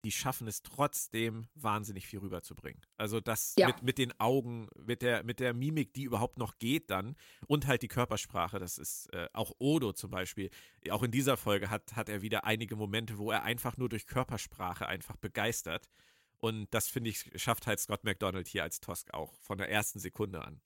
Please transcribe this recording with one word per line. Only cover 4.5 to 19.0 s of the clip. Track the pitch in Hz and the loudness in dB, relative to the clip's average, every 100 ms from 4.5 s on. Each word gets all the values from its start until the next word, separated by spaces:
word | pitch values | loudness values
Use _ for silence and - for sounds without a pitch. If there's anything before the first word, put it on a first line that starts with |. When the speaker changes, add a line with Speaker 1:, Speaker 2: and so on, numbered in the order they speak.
| 117 107 - 87 | -8 -10 -12 -4
Speaker 1:
mit | 120 | 0
der, | 123 117 | 4 2
mit | 113 120 | 0 0
der | 127 120 | 0 2
Mimik, | 139 156 135 | 0 0 -2
die | - | -4
überhaupt | 139 113 120 - | -2 0 0 0
noch | 110 - | -6 -2
geht | 113 156 - | 0 0 0
dann | 95 104 147 - - - | -2 -2 -10 -16 -20 2
und | 147 135 | 4 6
halt | 123 | 4
die | 117 | 4
Körpersprache, | - 120 110 - 101 85 101 | 2 2 2 0 0 0 0
das | 90 - | -6 -6
ist, | 76 - - | -6 -8 -8
äh, | 90 85 | -6 -6
auch | - 110 - | -4 -4 2
Odo | 135 156 120 | 4 4 2
zum | - 98 | -2 -6
Beispiel, | 92 92 - 95 - - _ - | -4 -4 -4 -6 -8 -20 _ -2
auch | 101 | 0
in | 120 | 2
dieser | 120 139 127 | 4 4 2
Folge | - 101 98 | 4 2 2
hat, | 107 - 110 | -4 -4 -6
hat | 107 | -4
er | 104 | -4
wieder | 101 104 - | -2 0 2
einige | 110 113 107 | 0 0 -2
Momente, | 104 107 113 104 | 0 0 -2 -4
wo | 104 | 0
er | 110 | 2
einfach | - 117 123 123 | 2 0 -2 0
nur | 127 | -2
durch | 110 - | -2 -2
Körpersprache | 127 127 113 - - 90 87 104 | 0 0 -2 -6 -4 -4 -2 -2
einfach | 95 - - | -4 -6 -8
begeistert. | 104 - 107 117 - 82 - _ _ _ _ _ | -6 0 0 0 -2 -6 -6 _ _ _ _ _
Und | 113 110 101 | -2 -2 0
das, | 110 - | 0 0
finde | - 117 | -2 -2
ich, | 104 - - | -4 -8 -4
schafft | - 113 - | 0 2 2
halt | 104 | 0
Scott | - 104 | 0 0
McDonald | 107 95 98 92 87 | 0 2 0 0 -2
hier | 101 | -2
als | 82 - | -2 -4
Tosk | - 87 | -6 -8